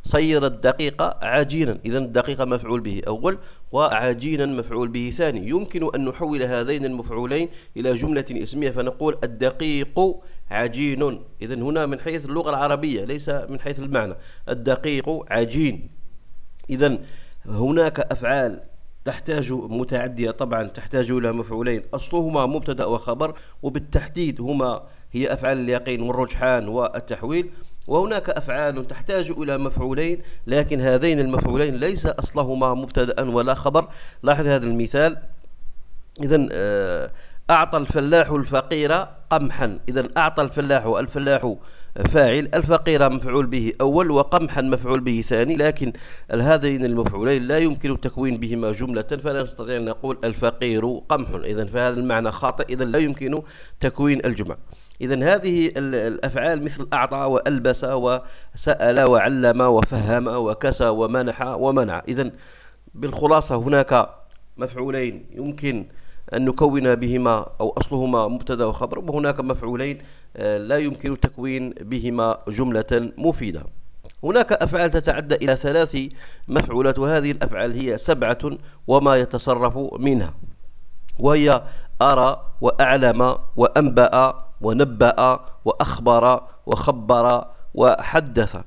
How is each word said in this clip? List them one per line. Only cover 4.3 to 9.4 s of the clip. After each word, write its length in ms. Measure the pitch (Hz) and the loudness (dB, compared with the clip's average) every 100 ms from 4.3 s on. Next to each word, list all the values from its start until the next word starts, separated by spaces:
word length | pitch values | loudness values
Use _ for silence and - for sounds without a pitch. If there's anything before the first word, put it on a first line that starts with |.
| 151 143 | -2 -2
مفعول 420 | 131 113 113 120 | -2 -4 -4 -4
به 240 | 120 120 120 | -4 -6 -2
ثاني. 320 | 160 117 98 | -2 -2 -2
يمكن 420 | 170 208 180 160 | -2 -2 -4 -2
أن 100 | 139 | -2
نحول 380 | 135 127 160 147 | -4 -4 -4 -2
هذين 420 | 127 123 120 147 | -2 -2 -2 -2
المفعولين 640 | 139 123 113 110 123 147 165 - - 104 | -2 -6 -6 -6 -2 -2 -4 -8 -14 -4
إلى 180 | 127 | -2
جملة 300 | 120 151 147 135 | 0 0 -2 -2
اسمية 400 | 120 135 139 139 | -6 -6 -4 -2
فنقول: 480 | 123 123 - 156 - | -2 -4 -2 -4 -2
"الدقيق 920 | 127 113 | -6 -2